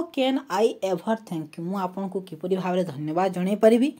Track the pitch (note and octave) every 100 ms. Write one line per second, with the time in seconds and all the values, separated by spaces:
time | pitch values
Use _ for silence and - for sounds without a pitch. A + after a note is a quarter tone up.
0 | E4 - C4 C4 - F#3 A3+ - F#3+ F3+
1 | - A3 - E3+ D3+ - E3+ G3 F3+ F#3+
2 | G3 F#3+ F#3 D#3 F#3 F#3 F3+ F3+ F3 C#3
3 | D3+ D#3+ F#3+ F3+ F#3 G#3 A3 A#3 C#4